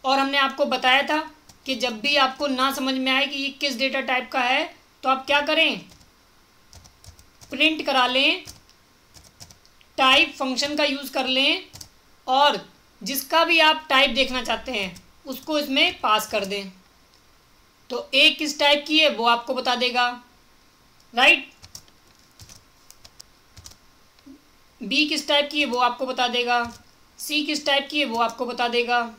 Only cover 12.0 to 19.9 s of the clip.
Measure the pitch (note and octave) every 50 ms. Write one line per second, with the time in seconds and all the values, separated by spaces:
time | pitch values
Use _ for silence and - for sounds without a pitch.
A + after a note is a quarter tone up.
12 | _ _ _ _ _ - B3+ C4+ C#4+ D4 A3+ F#3 - - _ _ _ _ _ _
13 | G3 G#3 C#4 C4+ - - E4 D#4+ E4 E4 E4+ E4 D#4 D#4 D#4 D#4 - - C#4 C4
14 | C#4 C#4 A#3 C4+ C4 C4 B3+ B3+ A#3 - A3+ A3+ - C4 B3+ G#3+ G3 F3+ F3 -
15 | - - _ _ _ C#4 B3+ - - - D#4 D4 - - C4+ C#4+ D#4+ F4+ F4+ -
16 | - - D#4+ D#4+ - - - G#3 G3 F#3+ G3+ G3+ G3 F#3+ - - _ _ _ _
17 | _ _ _ _ _ _ _ _ _ _ _ _ _ _ _ _ _ _ B3+ A#3+
18 | - - - C4+ D4+ D#4 D#4 - D#4 C#4+ - - D4 C#4+ D4 D4 D4 D#4 D4+ D#4
19 | D#4 C#4+ A3+ G#3 A#3 A#3+ A#3 A#3 - - C4 B3+ A#3+ B3+ B3 A#3 B3 B3